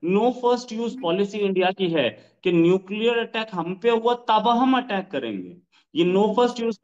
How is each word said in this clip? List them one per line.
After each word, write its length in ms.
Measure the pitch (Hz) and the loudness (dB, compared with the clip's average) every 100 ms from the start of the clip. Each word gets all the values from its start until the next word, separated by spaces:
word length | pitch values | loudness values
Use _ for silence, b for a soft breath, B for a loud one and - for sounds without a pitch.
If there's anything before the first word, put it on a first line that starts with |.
no 160 | 160 196 | -2 2
first 520 | 233 247 240 240 240 | 2 0 0 0 -4
use 180 | 220 233 | -8 -6
policy 440 | 254 170 185 202 | -6 -2 -2 -2
India 360 | 208 196 185 180 | -2 -2 0 0
की 180 | 190 185 | 0 -2
है 500 | 160 120 - - _ | 0 -2 -4 -14 _
कि 80 | 185 | 0
nuclear 640 | 170 170 190 190 208 226 233 | 4 4 2 -2 -2 0 0
attack 280 | 226 226 220 | -2 -6 -6
हम 220 | 180 165 | -6 -6
पे 160 | 190 233 | -2 0
हुआ 240 | 233 226 | 2 0
तब 340 | 240 - 220 214 | -2 0 2 2
हम 280 | 233 262 262 | 2 4 2
attack 340 | 254 196 185 | 0 -6 -4
करेंगे। 460 | 139 131 98 90 87 _ b _ | -6 -6 -6 -10 -16 _ b _
ये 180 | 147 175 | 0 2
no 140 | 190 208 | 2 2
first 280 | 202 240 | 2 0
use 220 | 240 233 214 | 0 -6 -2